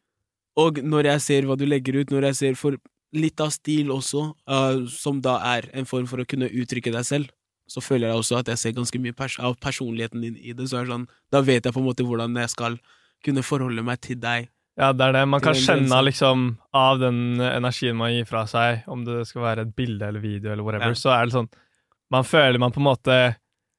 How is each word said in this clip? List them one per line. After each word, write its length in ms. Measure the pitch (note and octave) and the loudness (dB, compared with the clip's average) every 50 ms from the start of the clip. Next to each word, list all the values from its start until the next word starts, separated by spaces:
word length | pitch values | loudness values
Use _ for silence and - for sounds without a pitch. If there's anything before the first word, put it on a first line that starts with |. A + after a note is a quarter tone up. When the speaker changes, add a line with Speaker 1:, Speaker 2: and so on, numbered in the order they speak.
| _ _ _ _ _ _ _ _ _ _ - - | _ _ _ _ _ _ _ _ _ _ 2 2
Speaker 1:
Og 240 | D#3+ E3 D#3 C#3+ B2+ | 4 4 2 0 -2
når 240 | - C#3 D3+ D3 D3 C#3+ | 0 2 2 4 4 2
jeg 80 | D3 | 2
ser 260 | - - D3 C#3 C#3 C3+ | 2 2 2 2 2 0
hva 80 | C3+ C3+ | 0 0
du 60 | C#3+ | 0
legger 360 | C#3+ D3 C#3 B2+ C3 C3 C#3 | 0 0 0 0 0 0 0
ut, 100 | C#3+ C3 | 0 0
når 160 | C#3 C#3 C#3 C#3 | 0 0 0 0
jeg 40 | C#3 | 0
ser 240 | - C#3 C3+ B2+ B2 | 0 0 0 0 0
for 160 | - D3 C#3 B2+ _ _ _ _ _ _ - | -2 -4 -4 -4 _ _ _ _ _ _ -4
litt 260 | D3+ D#3+ D#3+ - - | -2 -2 -2 -2 -2
av 140 | D#3 D3+ D3 | -4 -4 -4
stil 320 | - - - D3+ D3+ D3 C#3+ | -6 -4 -2 0 0 0 0
også, 460 | C3 C3+ B2+ - - C#3+ D3+ D3+ D3+ _ _ - | -2 -4 -4 -4 -4 -4 -4 -4 -8 _ _ -2
eh, 320 | C3+ C3+ C3+ C3+ C3 C3+ B2 A#2+ | 0 2 2 2 0 0 -2 -6
som 300 | A#2+ - - D3 C#3+ C#3 B2+ | -8 -8 -4 -4 -2 0 0
da 140 | C3 B2+ A#2 - B2 B2 | 0 0 0 0 0 -2
er 140 | A#2 A2+ A#2 - | -2 -4 -6 -8
en 120 | C3 C3 - | -10 -8 -4
form 180 | - B2+ B2 A#2+ | -4 -4 -4 -4
for 80 | C3 B2 | -6 -8
å 80 | B2+ - | -6 -6
kunne 220 | - C3+ B2+ B2 | -4 -4 -2 -2
uttrykke 400 | - B2 A#2+ - - B2 A#2 A#2+ | -2 -4 -4 -4 -4 -4 -4 -2
deg 160 | A2+ A#2 B2 - | -2 -2 -2 -2
selv, 240 | C#3+ C#3+ D3 C3 _ _ _ _ _ _ _ - | -2 -2 -2 -4 _ _ _ _ _ _ _ -14
så 100 | - B2+ | -12 -10
føler 320 | - - C#3 B2+ A#2 A2+ | -4 0 0 0 2 2
jeg 80 | A2+ A#2 | 0 0
også 200 | A2 - A#2 A#2+ | 0 0 0 -2
at 120 | B2 - | -2 -2
jeg 60 | A#2 - | -4 -4
ser 160 | - A#2 A2+ | -4 -4 -4
ganske 240 | B2 A#2+ A#2 - B2 | -4 -4 -4 -4 -4
mye 160 | B2+ A#2+ A#2+ | -6 -6 -6
pers-, 240 | - C#3 C3 - - | -6 -8 -8 -6 -4
av 160 | B2 B2 B2 - - | -4 -4 -4 -4 -6
personligheten 580 | C#3+ C3+ - C3+ A#2+ A2+ A2+ A2+ A#2 - A#2+ | -6 -6 -6 -6 -6 -6 -6 -6 -6 -6 -8
din 140 | A#2 A#2 A2+ | -8 -8 -10
i 160 | - - A#2 | -12 -14 -14
det. 160 | A#2+ A#2+ B2+ C3 | -12 -10 -8 -6
Så 140 | B2+ B2 | -4 -4
er 40 | B2 | -4
det 60 | B2 | -4
sånn, 160 | A#2+ A#2+ B2 - _ _ _ - | -6 -6 -8 -10 _ _ _ 2
da 80 | - C#3 | 4 4
vet 220 | C#3 C3+ C3 A#2+ A2+ | 6 6 4 4 4
jeg 100 | C3 A#2 | 0 -2
på 60 | C3 | 0
en 80 | C3 C3 | 0 0
måte 160 | A#2+ - C3 | 0 0 -2
hvordan 320 | A#2+ A#2+ A#2 A#2 A#2 A#2+ | -2 -2 -2 -2 -2 -2
jeg 160 | A#2+ A#2+ A#2 | -4 -4 -4
skal 240 | - - A#2+ A#2 A#2 A#2 _ _ _ _ _ _ _ _ - | -4 -4 -4 -6 -6 -6 _ _ _ _ _ _ _ _ -4
kunne 180 | - C#3 C3+ B2+ | -2 0 0 0
forholde 400 | - D#3 C#3 C3 B2+ A#2 A2+ A2+ | 0 -2 -2 -2 -2 -4 -4 -4
meg 160 | A#2+ B2 - | -4 -6 -6
til 140 | - - B2+ B2 | -6 -10 -10 -6
deg. 280 | A2+ A#2 A#2+ A#2+ A#2+ - _ _ _ _ _ - | -4 -2 -2 -4 -4 -8 _ _ _ _ _ 0
Speaker 2:
Ja, 140 | C#3 C3+ C3+ | 2 2 4
det 80 | B2+ C3 C3 | 4 4 4
er 40 | C3 | 4
det. 100 | C3 C3+ C#3 | 4 4 4
Man 140 | C#3 C#3+ | 2 2
Speaker 1:
Til 60 | C3 E3 | 4 4
Speaker 2:
kan 80 | D#3 | 2
Speaker 1:
den 80 | C3+ C3 | 4 4
Speaker 2:
kjenne 260 | C3 F3+ D3 C3+ C3+ | 4 4 4 4 4
Speaker 1:
grensen. 160 | B2+ B2+ C3+ | 4 4 4
Speaker 2:
liksom 520 | C#3 C3 - C#3+ C3+ C3 B2+ B2+ B2 A#2 - _ _ - | 4 2 4 4 4 4 4 2 0 -2 -6 _ _ 2
av 260 | C3+ C3 C3 C3+ C3 | 4 4 4 4 4
den 400 | B2+ B2+ A#2+ A#2+ A#2+ A#2+ B2 A#2+ | 2 0 0 0 -2 -2 0 0
energien 540 | B2 B2+ B2+ B2 A#2+ B2 B2 - - B2 A#2 A2+ | 0 0 -2 0 -2 -2 -2 -2 -2 -2 -2 0
man 140 | A2+ A#2 A#2+ | -2 0 0
gir 120 | A#2+ A#2 | -2 -2
fra 180 | - - A2+ A2 | -2 -4 -4 -4
seg, 380 | A2 - A#2+ A#2 A#2+ A#2+ A2+ - - | -2 0 0 2 2 0 -2 -6 -10
om 160 | - B2 A#2+ | -10 -10 -8
det 180 | A#2 A#2+ A#2+ A#2 - | -6 -6 -6 -6 -8
skal 140 | - A#2+ | -8 -6
være 200 | A#2+ A#2 A2 A2+ A2 | -4 -2 -2 -2 -4
et 100 | A2+ G#2 | -6 -6
bilde 300 | - B2+ A#2+ A2 G2+ G#2 | -6 -4 -4 -4 -6 -6
eller 140 | G#2 G#2 G#2+ | -6 -6 -6
video 300 | G#2 G#2+ G#2 G2+ G2+ G#2+ G#2+ | -6 -6 -6 -6 -6 -6 -6
eller 100 | G#2+ G#2 | -6 -4
whatever, 300 | A2 A2 G#2 A#2 A2+ A2+ | -4 -4 -2 0 0 -2
Speaker 1:
Ja. 0 | |
Speaker 2:
så 160 | A2+ - C3+ B2+ A#2+ | 0 2 2 4 4
er 80 | A#2 | 2
det 80 | A#2+ A2+ | 2 0
sånn, 160 | B2+ A#2 - _ _ _ _ _ _ _ _ _ _ _ - | -2 -2 -2 _ _ _ _ _ _ _ _ _ _ _ 0
man 120 | C3 C3 B2+ | 0 0 2
føler 360 | - - D#3+ D3 C3 B2 A#2+ | 4 4 6 6 6 6 4
man 120 | B2 B2 | 2 2
på 60 | A#2 D3 | 2 2
en 80 | C#3+ | 2
måte 500 | C#3+ C3 - - - B2+ B2+ B2+ B2 A#2 - _ _ _ _ _ _ _ | 2 2 2 2 4 4 6 6 4 2 -2 _ _ _ _ _ _ _